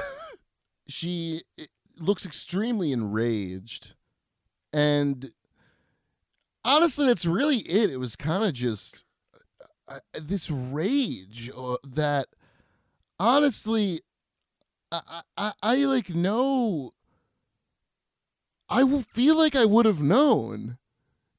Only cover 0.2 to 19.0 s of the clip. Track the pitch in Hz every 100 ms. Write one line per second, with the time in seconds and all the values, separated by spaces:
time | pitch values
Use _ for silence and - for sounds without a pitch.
0.2 | 640 466 _ _ _ _ - - 170 175
1.2 | 165 160 - - 151 _ _ - 165 208
2.2 | 170 - - 180 233 220 160 123 104 107
3.2 | 117 110 92 95 113 - - _ _ _
4.2 | _ _ _ _ _ 151 147 147 143 131
5.2 | 131 _ _ _ _ _ _ _ _ _
6.2 | _ _ _ _ 233 294 330 277 277 208
7.2 | 165 185 302 247 - 190 202 131 127 -
8.2 | 147 180 214 123 123 104 - - - _
9.2 | _ _ _ _ - _ - 139 _ 151
10.2 | 151 196 - 139 127 143 185 285 214 107
11.2 | 95 117 120 127 127 123 135 131 147 143
12.2 | - _ _ _ _ _ _ _ _ -
13.2 | 202 285 294 - 208 226 202 165 _ _
14.2 | _ _ _ _ _ _ - 170 - -
15.2 | - - 208 - 214 262 277 262 - 165
16.2 | 180 226 269 269 233 160 127 _ _ _
17.2 | _ _ _ _ _ _ _ _ _ _
18.2 | _ _ _ _ - 202 269 277